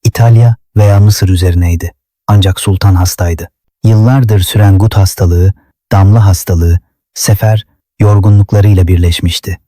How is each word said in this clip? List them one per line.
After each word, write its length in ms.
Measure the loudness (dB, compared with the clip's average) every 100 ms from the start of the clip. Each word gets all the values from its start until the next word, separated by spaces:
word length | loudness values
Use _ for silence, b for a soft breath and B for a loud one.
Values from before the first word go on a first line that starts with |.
İtalya 520 | -6 0 2 4 2 0 _ -2
veya 240 | 2 2
Mısır 280 | 2 0 -2
üzerineydi. 640 | -2 -2 -2 -2 -4 -8 _ _ _ -2
Ancak 320 | 0 0 -4
sultan 340 | -4 -2 0
hastaydı. 540 | 0 -2 -4 -6 -6 -12 _ _ _
Yıllardır 560 | 0 2 2 0 0 0
süren 380 | 0 0 2 2
gut 180 | 0 0
hastalığı, 560 | -2 -2 -2 0 0 b b _ _
damla 340 | 0 2 2 2
hastalığı, 520 | 0 -2 -2 0 -2 _ _ _
sefer 520 | -8 -2 0 0 -2 -6 _ _ _
yorgunluklarıyla 880 | 0 2 2 2 2 0 2 2 0
birleşmişti. 680 | 0 0 -2 -6 -6 -10 -12